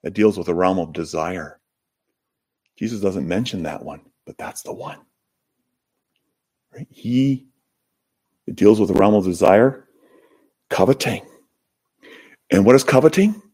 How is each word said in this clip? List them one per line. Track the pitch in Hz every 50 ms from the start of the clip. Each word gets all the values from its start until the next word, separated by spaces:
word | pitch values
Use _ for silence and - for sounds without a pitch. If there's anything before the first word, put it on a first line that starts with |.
| -
It | - 95
deals | 107 104 107 98
with | 92 85
the | 90 85
realm | 87 92 92 95 92
of | 85 78
desire. | 78 87 82 - - 80 78 85 92 90 78 - - _ _ _ _ _ _ _ _ _ _ _ _ _ _ _ _ _ _ _ _ _ _ _ _
Jesus | _ 120 113 117 104
doesn't | 98 98 92 98 -
mention | 82 87 101 123 123 - 92 80
that | 76 73 - -
one, | - 71 - _ _ _ _ _
but | - - -
that's | - - - - -
the | - -
one. | - - - - - _ _ _ _ _ _ _ _ _ _ _ _ _ _ _ _ _ _ _ _ _ _ _ _ _ _ _ _ _ _ _ _ _ _ _
Right? | - - _
He, | _ - - 113 123 127 135 139 135 131 - _ _ _ _ _ _ _ _ _ _ _ _ _ _ _ _ _ _ _ _
it | - -
deals | - - 104 110 107
with | 104 92
the | 95 -
realm | 95 104 107
of | 104 92
desire, | 92 87 82 95 - 95 107 120 135 135 - _ _ _ _ _ _ _ _ _ _ _ _ _ _ _ _ _ _
coveting. | - - 95 127 - - - - 104 - - - _ _ _ _ _ _ _ _ _ _ _ _ _ _ _ - - - - _ _ _ _ _
And | - 95 98
what | 110 127
is | 139 135
coveting? | - 135 131 139 160 - 190 196 214 208 - _ _